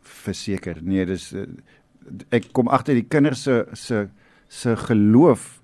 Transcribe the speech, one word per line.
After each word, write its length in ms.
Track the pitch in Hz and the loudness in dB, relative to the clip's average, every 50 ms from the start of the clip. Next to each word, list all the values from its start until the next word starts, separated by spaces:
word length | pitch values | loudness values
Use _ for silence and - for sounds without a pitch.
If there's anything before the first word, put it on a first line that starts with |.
Verseker. 760 | _ - - - - 101 95 - - - 98 92 - 90 85 76 76 | _ -20 -20 -12 -10 -8 -8 -8 -6 -6 -6 -6 -6 -10 -12 -8 -6
Nee, 220 | 92 95 95 92 | -4 -2 -2 -2
dis, 280 | 87 95 87 - - - | -2 -4 -6 -8 -12 -12
eh, 120 | 98 98 - 87 - - _ _ _ _ _ _ _ - - - - - - | -12 -12 -12 -16 -20 -20 _ _ _ _ _ _ _ -20 -20 -18 -18 -8 -4
ek 200 | - 117 - - - | -2 -2 -2 -2 -2
kom 140 | 135 120 117 | -2 0 2
agter 260 | 135 131 - - 139 | 2 0 2 0 0
die 140 | 120 117 - | 0 0 0
kinders 340 | - 151 139 151 135 117 - | 2 2 2 2 0 -2 -2
se, 220 | 139 127 117 - - - | 0 0 0 0 -2 -8
se, 340 | - - - 120 104 101 98 - _ _ _ _ _ _ _ | -14 -8 -4 -4 -4 -4 -6 -10 _ _ _ _ _ _ _
se 280 | - - - 123 113 | -16 -6 -2 -2 -2
geloof 840 | 107 - - 120 107 104 107 110 123 165 170 120 - - - - _ | -2 0 0 2 4 4 6 6 6 6 6 4 2 -2 -8 -20 _